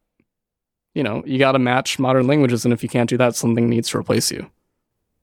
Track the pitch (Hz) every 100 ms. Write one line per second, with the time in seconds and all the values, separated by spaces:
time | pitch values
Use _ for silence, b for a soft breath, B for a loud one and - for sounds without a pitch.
0 | _ _ _ _ _ _ _ _ _ 151
1 | 117 113 - 131 135 131 123 127 131 -
2 | 131 131 123 147 131 117 123 117 120 127
3 | 117 123 123 - 120 113 117 117 117 -
4 | - 110 - - - _ _ _ _ _
5 | _ _